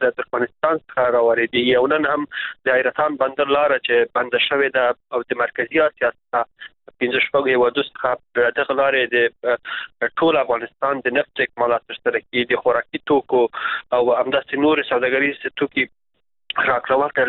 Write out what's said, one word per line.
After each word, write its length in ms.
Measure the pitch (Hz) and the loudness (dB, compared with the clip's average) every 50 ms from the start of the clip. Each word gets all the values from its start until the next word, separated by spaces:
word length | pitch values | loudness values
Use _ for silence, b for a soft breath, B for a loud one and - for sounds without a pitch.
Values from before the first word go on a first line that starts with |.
| - | 0
له 60 | 123 | 0
ترکمنستان 680 | - - 123 - - 120 123 120 _ _ - 156 160 | -2 -2 -6 -6 -4 -4 -4 -4 _ _ -2 -2 -2
څخه 240 | 156 - - - - | -2 -6 -6 -2 0
راوارد 500 | 127 123 120 123 117 117 113 117 117 113 - | 0 2 2 2 4 2 2 2 0 -2 0
دي. 220 | 123 123 123 127 | 0 2 2 2
او 120 | 123 127 135 | 2 2 2
نن 180 | 151 156 151 | 2 0 0
هم 220 | 139 147 147 147 - B B B B B B - | 0 -2 -2 -4 -6 B B B B B B -2
د 40 | 131 | 0
حیرتان 460 | 127 127 127 127 - - 151 151 151 | 0 2 0 0 -2 -2 -2 -2 0
بندر 320 | 127 135 135 135 - 147 139 | 0 -2 -2 0 -2 0 0
لاره 300 | 139 143 147 143 139 127 | 2 2 2 2 0 0
چې 300 | - - 120 120 117 117 - | 0 2 2 2 2 2 0
بنده 220 | - 123 123 120 120 | -4 -4 -2 -2 -2
شوې 320 | - - 147 139 139 135 131 | -2 0 0 0 0 0 0
ده 220 | 131 123 120 123 _ _ - 131 | 0 0 0 0 _ _ -8 -6
او 80 | 123 | -6
د 120 | 120 - 127 | -6 -4 -4
مرکزي 460 | 120 120 113 - - 123 113 143 156 | -4 -4 -4 -4 -6 -6 -2 0 2
اسیا 300 | 156 147 - - 127 120 | 2 0 0 0 -2 -2
څخه 340 | - _ _ _ - 120 117 - _ - B B B B _ - - - | -2 _ _ _ -2 -2 -2 -4 _ -20 B B B B _ -20 -8 -4
پنځه 180 | 127 123 123 131 | -4 -2 0 0
شپږ 280 | - - - 139 139 131 | -2 0 0 0 0 2
هیوادو 340 | 127 123 123 120 120 139 | 2 2 2 2 0 -2
څخه 340 | 139 - - - - 131 127 - _ _ - | -4 -6 -6 -6 -4 -4 -4 -4 _ _ -2
د 40 | 123 120 117 117 - | 0 0 0 0 -2
دغه 160 | 139 - 139 | -2 -2 0
لارې 300 | 135 139 139 135 131 123 117 120 | 0 2 2 2 0 0 0 2
د، 20 | 120 117 117 - _ - | 2 0 0 -2 _ -4
ا، 100 | 123 123 117 - B B B B B B - 120 | -2 -2 -2 -4 B B B B B B -6 -6
ټول 320 | 113 - - 165 165 156 147 | -6 -2 0 2 2 2 2
افغانستان 640 | 131 120 120 117 117 110 _ _ - 135 139 135 | 2 0 -2 -2 -4 -8 _ _ -4 -2 -2 -2
د 80 | - - | -2 -2
نفت 340 | 135 143 143 - - - | 0 -2 -2 -2 -2 -4
اکمالات 400 | 131 - - - 120 120 120 113 - - | -4 -4 -2 -2 0 0 0 0 -2 -6
ترسره 320 | 113 - - 127 117 113 | -12 -6 -2 -2 -2 -2
کیږي، 340 | - _ - 123 120 120 123 | -4 _ -4 -2 -2 0 0
د 20 | |
خوراکي 440 | - - 123 120 120 - _ - 156 - | 0 2 2 0 0 -2 _ -10 -8 -2
توکو 440 | - 151 139 - - - 123 120 113 B B B B B B B B - | 0 0 0 2 2 2 2 2 2 B B B B B B B B 0
او 100 | 123 120 123 120 | 0 2 2 2
همداسې 420 | 117 127 131 131 139 131 - - 135 | 2 0 0 -2 -2 -2 -2 -2 0
نورې 260 | 143 151 156 147 135 - | 2 2 2 2 0 -2
سوداګریزې 600 | 135 120 123 127 127 135 139 143 139 - - 135 - | -2 0 0 0 0 0 0 -2 -4 -6 -10 -10 -6
توکي 320 | - 127 - - 135 127 - _ _ _ _ _ _ _ _ _ _ _ - - - | -4 -6 -4 -2 -4 -4 -6 _ _ _ _ _ _ _ _ _ _ _ -10 -6 -4
راکړه 380 | - 135 131 120 - - 175 175 | -2 0 0 -2 0 0 0 0
ورکړه 240 | 139 147 - 139 127 | 0 0 0 0 0